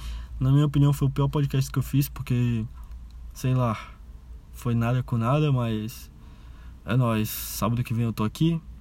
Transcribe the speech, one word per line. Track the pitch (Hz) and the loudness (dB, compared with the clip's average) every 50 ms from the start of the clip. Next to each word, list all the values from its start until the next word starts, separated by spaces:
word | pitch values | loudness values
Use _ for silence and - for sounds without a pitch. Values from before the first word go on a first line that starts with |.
| - - - - - - - - | -4 -8 -8 -8 -10 -10 -6 0
Na | 131 131 | 2 6
minha | 135 143 147 | 6 6 6
opinião, | 147 139 143 143 143 | 4 4 4 6 6
foi | 143 - 143 135 | 4 4 2 0
o | |
pior | 135 - 139 139 | 2 2 0 0
podcast | - 151 143 139 - 135 131 - | 2 0 0 2 2 0 0 0
que | - 139 | 0 -2
eu | 131 | -2
fiz, | - - 135 143 - | 2 2 2 2 0
porque, | - - - - 123 120 123 120 117 113 110 117 - - - - - - - - - - - - - | -2 -8 -4 0 0 2 2 2 2 0 -2 -4 -8 -14 -16 -14 -14 -14 -16 -16 -16 -16 -16 -14 -12
sei | - - 131 131 | -4 -2 0 2
lá, | 127 127 117 107 - - - - - - - - - - - - - - - | 2 2 2 0 -2 -6 -14 -16 -18 -18 -18 -18 -18 -16 -16 -18 -18 -18 -18
foi | - - - 120 117 | -14 -6 -2 0 0
nada | 117 117 117 123 127 123 | 2 2 2 2 0 0
com | - - | 0 0
nada, | 117 113 117 135 151 151 151 | 0 2 2 2 4 4 4
mas | 135 127 120 113 110 110 107 113 - - - - - - - - - - - - - - - - - - - | 4 2 2 0 0 -2 -4 -6 -8 -12 -16 -18 -18 -18 -20 -20 -20 -20 -18 -18 -18 -18 -16 -18 -18 -12 -4
é | - 104 131 | 0 2 4
nóis. | 127 117 113 107 107 104 | 4 4 4 2 2 0
Sábado | - - - - - - 104 101 120 117 123 | -2 -6 -8 -8 -4 0 0 0 2 0 0
que | - 113 | 0 0
vem | 113 120 | 0 0
eu | 113 | 0
tô | 107 - 107 | 0 0 0
aqui. | 110 - - 160 165 170 160 - - - - | -2 0 2 2 2 2 0 -4 -8 -16 -16